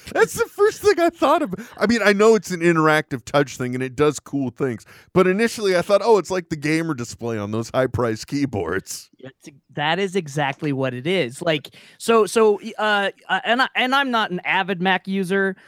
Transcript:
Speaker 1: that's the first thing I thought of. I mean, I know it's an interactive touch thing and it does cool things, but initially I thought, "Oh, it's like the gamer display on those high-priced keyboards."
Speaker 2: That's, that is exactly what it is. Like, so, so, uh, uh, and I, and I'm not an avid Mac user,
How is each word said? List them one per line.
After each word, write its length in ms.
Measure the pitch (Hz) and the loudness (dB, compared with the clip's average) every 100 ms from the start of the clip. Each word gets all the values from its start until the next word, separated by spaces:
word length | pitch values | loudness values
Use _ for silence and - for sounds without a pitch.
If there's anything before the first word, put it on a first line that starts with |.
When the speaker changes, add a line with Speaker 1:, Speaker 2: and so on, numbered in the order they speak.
| - | -8
Speaker 1:
that's 200 | 359 453 | 0 0
the 100 | - 453 | 0 -6
first 320 | - 415 - | 0 0 2
thing 180 | 403 339 | 2 4
I 100 | 339 | 0
thought 320 | 339 269 339 | 2 0 2
of. 120 | 247 175 240 - | 0 -8 -12 -2
I 80 | 208 | 0
mean, 140 | 233 | 2
I 80 | 196 | 4
know 240 | 202 220 220 | 6 6 4
it's 160 | - | 2
an 80 | 175 | 0
interactive 640 | 170 165 156 151 - 127 | 2 4 4 4 0 -8
touch 320 | - 143 139 - | 0 0 0 -4
thing 180 | 123 127 | -6 -4
and 60 | |
it 140 | 131 123 | -6 0
does 240 | 151 135 | 0 0
cool 300 | - 143 127 | -8 -6 -6
things, 360 | - 135 113 - - _ | -4 -4 -4 -12 -20 _
but 120 | 180 185 | 2 2
initially 520 | 190 233 - 202 180 | 2 -2 -2 0 0
I 40 | |
thought, 200 | 170 202 | 2 2
"Oh, 140 | 214 208 | 4 4
it's 120 | 160 | 2
like 200 | 185 170 | -6 -6
the 80 | 156 | -6
gamer 380 | 147 160 165 131 | 0 0 -2 -4
display 420 | 117 - 117 110 | -8 -8 -6 -4
on 140 | 104 | -4
those 180 | 110 117 | -4 -4
high-priced 540 | 127 131 120 120 110 - | -2 -2 0 -2 -4 -6
keyboards." 840 | 143 139 104 82 92 - - - _ | -4 -2 -2 -4 -4 -6 -16 -16 _
Speaker 2:
That's, 260 | 131 _ 165 139 _ - | -20 _ -20 -20 _ -6
that 240 | 151 175 | -4 -2
is 180 | 196 190 | -2 -4
exactly 560 | 151 147 139 - 156 | -4 -4 -4 -4 -6
what 200 | 135 131 | -4 -4
it 140 | 123 151 | -4 -4
is. 340 | 190 120 131 | -2 -4 -4
Like, 320 | 165 156 - - - _ | -4 -4 -6 -20 -20 _
so, 280 | - 226 190 | 2 2 4
so, 340 | 226 214 202 220 - | 4 4 2 -4 -4
uh, 340 | 214 202 196 - - | 0 0 -2 -6 -4
uh, 100 | 185 - | -4 0
and 160 | 247 | 0
I, 80 | 254 | 0
and 220 | 202 254 269 | 0 0 0
I'm 160 | 269 | 0
not 180 | 233 208 | -2 -2
an 100 | 180 | -4
avid 380 | 147 180 190 180 | -2 -2 -2 -2
Mac 260 | 190 180 196 | 0 0 0
user, 480 | 196 180 196 196 185 | -4 -2 0 -2 -4